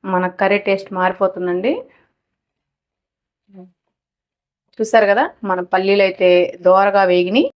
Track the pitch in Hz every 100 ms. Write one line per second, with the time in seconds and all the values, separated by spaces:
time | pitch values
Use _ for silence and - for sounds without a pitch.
0 | 196 185 185 185 196 202 202 196 196 190
1 | 185 185 190 190 180 180 214 415 508 _
2 | _ _ _ _ _ _ _ _ _ _
3 | _ _ _ _ _ 196 185 _ _ _
4 | _ _ _ _ _ _ _ - 220 226
5 | 202 202 320 - 202 185 180 185 190 202
6 | 190 185 185 180 175 180 180 190 196 196
7 | 190 180 180 226 523